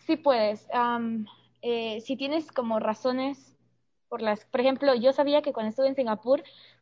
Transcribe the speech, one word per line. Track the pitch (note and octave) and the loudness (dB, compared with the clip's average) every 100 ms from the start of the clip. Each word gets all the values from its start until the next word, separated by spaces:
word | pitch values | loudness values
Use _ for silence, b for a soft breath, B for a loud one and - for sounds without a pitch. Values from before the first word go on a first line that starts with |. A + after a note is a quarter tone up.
| - | -4
Sí | D#4+ | 0
puedes. | C#4+ A#3+ G#3+ G#3+ - | 2 2 2 -2 -6
Am, | B3 A#3+ A#3+ A#3 A3+ G#3 b b _ | -2 0 -2 -4 -6 -8 b b _
eh, | A#3+ A#3 A3+ A3 | -6 -4 -4 -8
si | A3 C4 | -6 -6
tienes | C#4 D#4+ D#4+ | -4 -4 -4
como | - A3+ A3 | -6 -2 -2
razones | A3 G#3+ B3+ B3+ C4+ C4+ _ _ _ _ _ _ - | -2 -2 -2 -2 -4 -6 _ _ _ _ _ _ -12
por | A#3 | -6
las... | A3 G#3 | -4 -4
Por | _ B3+ | _ 0
ejemplo, | C4 C4 C#4 | 2 2 4
yo | B3 B3+ | 4 4
sabía | C4+ C#4+ D4 | 4 4 2
que | D4 | 0
cuando | A#3 A3 | -4 -4
estuve | A3 C4+ | 0 0
en | C4+ | 0
Singapur | A#3 G#3+ A#3 C#4+ - B B B | -2 -2 0 0 0 B B B